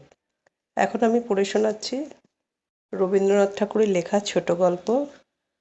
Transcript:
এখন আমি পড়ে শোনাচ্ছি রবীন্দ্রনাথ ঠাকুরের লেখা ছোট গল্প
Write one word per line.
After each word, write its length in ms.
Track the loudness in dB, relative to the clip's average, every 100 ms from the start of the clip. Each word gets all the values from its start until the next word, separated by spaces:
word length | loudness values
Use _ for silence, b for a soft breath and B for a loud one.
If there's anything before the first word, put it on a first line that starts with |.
| -12 _ _ _ _ _ _ -2
এখন 280 | -2 0
আমি 160 | 0 0 0
পড়ে 160 | -2
শোনাচ্ছি 600 | 0 0 -2 -4 -8 -8 -10 -14 _ _ _ _ _ _ _
রবীন্দ্রনাথ 640 | -2 0 2 4 4 2 0
ঠাকুরের 320 | -2 2 2
লেখা 320 | 0 0 -2
ছোট 320 | -2 -2 -2
গল্প 540 | 2 2 0 -2 -2 -4 -10 _ _ _ _